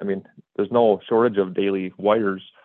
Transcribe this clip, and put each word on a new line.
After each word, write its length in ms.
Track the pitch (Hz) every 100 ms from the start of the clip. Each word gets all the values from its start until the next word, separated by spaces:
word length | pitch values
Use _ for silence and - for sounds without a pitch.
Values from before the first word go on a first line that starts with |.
I 40 |
mean, 200 | 101 95 - - _ -
there's 140 | 101
no 260 | 120 113 95 -
shortage 280 | 113 120 98
of 160 | 92
daily 400 | 90 98 95 92 90
wires. 440 | 101 113 101 95 - _